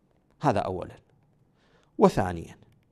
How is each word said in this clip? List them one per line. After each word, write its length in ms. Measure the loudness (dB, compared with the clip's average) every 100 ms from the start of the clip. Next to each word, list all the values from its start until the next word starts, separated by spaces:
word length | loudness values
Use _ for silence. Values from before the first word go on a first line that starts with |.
| _ _ _ -4
هذا 180 | 0 0
أولاً. 360 | 0 -4 -8 -14 _ _ _ _ _ _ _ _ _ 2
وثانياً، 580 | 2 4 -2 -4 -10 -18 -20 _ _